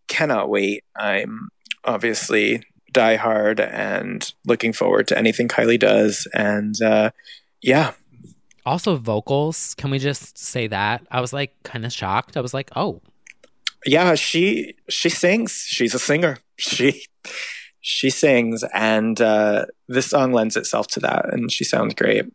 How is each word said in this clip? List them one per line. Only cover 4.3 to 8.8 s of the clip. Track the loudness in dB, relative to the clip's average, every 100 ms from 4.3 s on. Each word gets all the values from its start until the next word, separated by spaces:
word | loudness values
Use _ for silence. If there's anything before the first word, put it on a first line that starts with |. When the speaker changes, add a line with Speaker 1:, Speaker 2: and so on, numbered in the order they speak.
| -4 -2
Speaker 1:
looking | 0 0
forward | 0 2 2 2
to | 2
anything | 2 0 0
Kylie | 0 2 4
does. | 4 4 2 0 -4
And, | -2 0 0 -2 0
uh, | 2 4 2 -2 -16 -20 _ _
yeah. | 0 2 0 -4 _ -20 -20 _ _ _
Speaker 2:
Also | -4 -2